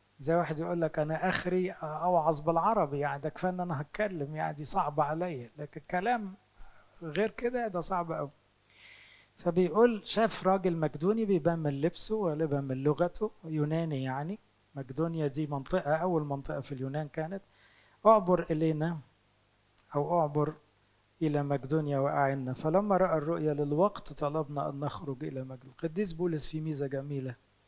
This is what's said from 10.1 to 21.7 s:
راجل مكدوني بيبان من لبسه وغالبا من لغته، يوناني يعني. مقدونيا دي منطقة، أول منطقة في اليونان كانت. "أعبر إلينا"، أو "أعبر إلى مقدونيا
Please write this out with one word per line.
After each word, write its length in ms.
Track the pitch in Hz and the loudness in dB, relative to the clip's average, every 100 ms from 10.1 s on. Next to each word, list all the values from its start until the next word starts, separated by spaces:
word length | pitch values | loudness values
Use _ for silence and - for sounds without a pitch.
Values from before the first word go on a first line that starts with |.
| 202 226 - 185 | 2 2 2 2
راجل 300 | 190 185 165 | 2 2 0
مكدوني 480 | 151 147 170 220 214 | 0 0 0 2 2
بيبان 340 | 185 160 165 | 2 2 2
من 220 | 151 139 | 0 0
لبسه 340 | 156 - - 220 | 0 2 0 0
وغالبا 460 | 185 151 160 143 | 0 0 0 0
من 220 | 139 131 | -2 0
لغته، 480 | 143 147 175 - 214 - | 2 2 0 0 -6 -6
يوناني 600 | 160 156 147 160 165 139 | -4 -2 0 0 -2 -2
يعني. 360 | 131 135 156 214 _ _ _ 139 | -2 -4 -6 -8 _ _ _ -12
مقدونيا 520 | 127 131 165 165 147 | -8 -4 -2 0 -2
دي 200 | 135 151 | -2 -4
منطقة، 480 | 143 131 180 147 160 | -4 -2 -2 0 0
أول 280 | 180 165 | 2 0
منطقة 380 | 147 139 135 147 | -2 -4 -4 -6
في 100 | - | -6
اليونان 360 | 131 135 143 151 | -6 -4 -4 -6
كانت. 340 | - 160 190 - _ - - _ _ 208 | -6 -6 -8 -12 _ -20 -20 _ _ 6
"أعبر 400 | 220 180 175 170 | 6 6 2 2
إلينا"، 480 | 156 160 156 160 165 - _ _ _ _ _ _ _ _ 147 | 2 2 2 -2 -4 -10 _ _ _ _ _ _ _ _ -2
أو 240 | 147 175 | 2 2
"أعبر 340 | 151 147 151 156 _ _ _ _ _ _ | 2 2 0 -2 _ _ _ _ _ _
إلى 220 | 160 147 | 0 0
مقدونيا 560 | 143 139 131 | 0 -2 0